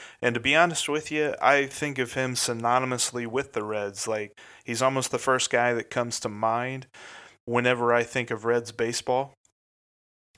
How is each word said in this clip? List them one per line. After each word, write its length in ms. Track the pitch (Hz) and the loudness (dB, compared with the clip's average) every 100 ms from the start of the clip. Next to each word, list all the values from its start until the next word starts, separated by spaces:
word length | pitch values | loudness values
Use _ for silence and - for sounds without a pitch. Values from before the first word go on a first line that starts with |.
| - - | -20 -2
And 140 | 120 | 0
to 60 | 117 | 2
be 140 | 123 | 4
honest 360 | 151 175 151 - | 6 4 2 -2
with 200 | 147 151 | -4 -4
you, 240 | 151 151 - | -2 -2 2
I 240 | 117 143 | 4 4
think 340 | 135 - 151 135 | 2 -4 -4 -2
of 140 | 123 | -4
him 220 | 135 127 | -2 -2
synonymously 920 | 120 - 117 117 127 127 123 - 123 117 | -2 -2 -2 2 2 0 -2 -2 -4 -4
with 280 | 123 143 | -4 -4
the 100 | 113 | -6
Reds. 420 | 104 107 101 98 - | -4 -4 -4 -6 -4
Like, 320 | 110 104 - - - | -4 -6 -12 -20 -18
he's 200 | - 117 | -8 0
almost 280 | 131 135 123 | 2 2 -2
the 80 | 127 | -2
first 300 | - 127 - | 0 2 2
guy 240 | 123 123 | 2 2
that 160 | 120 107 | 0 -2
comes 320 | 131 120 - | -4 -4 -4
to 80 | 117 | -8
mind 580 | 104 113 117 127 131 131 - - - - _ - | -2 0 0 -4 -8 -14 -20 -20 -20 -20 _ -2
whenever 480 | 120 123 123 120 | 2 4 4 4
I 80 | 120 | 4
think 280 | 117 131 120 | 4 -2 -4
of 140 | 110 | -4
Reds 280 | 113 120 117 | 2 0 0
baseball. 600 | - 117 120 - 127 135 _ _ _ _ _ _ _ _ _ _ | -4 -2 -2 0 0 0 _ _ _ _ _ _ _ _ _ _